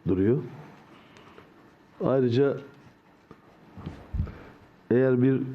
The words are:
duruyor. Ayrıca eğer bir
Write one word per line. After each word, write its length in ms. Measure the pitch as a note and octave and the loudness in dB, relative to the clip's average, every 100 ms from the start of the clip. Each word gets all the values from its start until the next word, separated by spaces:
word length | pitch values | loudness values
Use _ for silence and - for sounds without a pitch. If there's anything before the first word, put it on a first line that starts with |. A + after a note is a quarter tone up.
| - | -4
duruyor. 300 | F#2 G2+ D3 - - - - - - - - - - - - - _ _ - | 0 2 0 -4 -16 -20 -20 -20 -20 -20 -20 -20 -20 -20 -20 -20 _ _ -6
Ayrıca 520 | E3+ C3+ B2 A#2+ C#3 - - - - _ _ _ _ - - - - - - - - - - - - - - _ _ | 0 2 2 2 2 -2 -10 -20 -20 _ _ _ _ -20 -20 -20 -20 -16 -16 -16 -8 -6 -6 -10 -20 -20 -20 _ _
eğer 300 | A#2+ C3 B2 | 2 4 4
bir 200 | C3+ C3 C3 | 4 2 -4